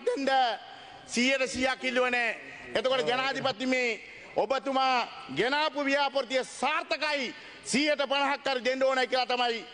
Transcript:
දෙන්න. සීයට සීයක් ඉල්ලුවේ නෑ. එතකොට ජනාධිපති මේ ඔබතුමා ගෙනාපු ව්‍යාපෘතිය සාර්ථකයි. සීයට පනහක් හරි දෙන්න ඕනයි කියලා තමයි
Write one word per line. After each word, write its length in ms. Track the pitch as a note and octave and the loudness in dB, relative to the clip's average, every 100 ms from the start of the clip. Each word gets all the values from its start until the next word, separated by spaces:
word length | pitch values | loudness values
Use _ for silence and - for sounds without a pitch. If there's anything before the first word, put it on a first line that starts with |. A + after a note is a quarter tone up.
දෙන්න. 260 | G#4 A#4+ C4+ C4+ B3 G3+ - - - - | -2 0 2 4 4 0 -8 -18 -18 -18
සීයට 440 | - A3+ B3+ C4+ C4 | -6 0 2 2 0
සීයක් 360 | B3 C4 B3+ | 0 0 0
ඉල්ලුවේ 280 | B3+ B3 B3 | 0 2 2
නෑ. 260 | B3 A#3 - - - - | 2 0 -2 -10 -16 -4
එතකොට 360 | G#3+ B3+ C4 A#3 | 0 2 2 2
ජනාධිපති 580 | B3+ C4+ C4 C4 - B3+ | 0 0 0 -2 0 0
මේ 360 | B3+ B3 G3+ - - - | 2 0 -2 -8 -18 -6
ඔබතුමා 760 | - G#3 C4 A#3 C4 C4 B3+ G#3 - - | -2 0 0 0 2 2 2 -2 -8 -8
ගෙනාපු 540 | C3+ A3+ D4 D#4 C#4+ C#4 | -2 0 2 0 0 0
ව්‍යාපෘතිය 580 | C#4 C#4 C4+ A#3 C4 A3 | 2 2 0 0 -2 -2
සාර්ථකයි. 880 | - C4 D#4 - D#4 D4+ C#4+ A3+ - - - | -2 0 0 -2 -2 -2 -2 -4 -8 -16 -14
සීයට 400 | - B3 D4+ D4 | -2 2 4 2
පනහක් 440 | C4+ C#4 C#4 C#4 C#4+ | 2 2 2 0 0
හරි 180 | B3+ | 0
දෙන්න 200 | B3 C4 | 0 2
ඕනයි 240 | C4 C4 B3+ | 2 4 2
කියලා 180 | B3+ B3 | 2 2
තමයි 380 | B3 A#3+ A3+ E3+ | 2 0 0 -6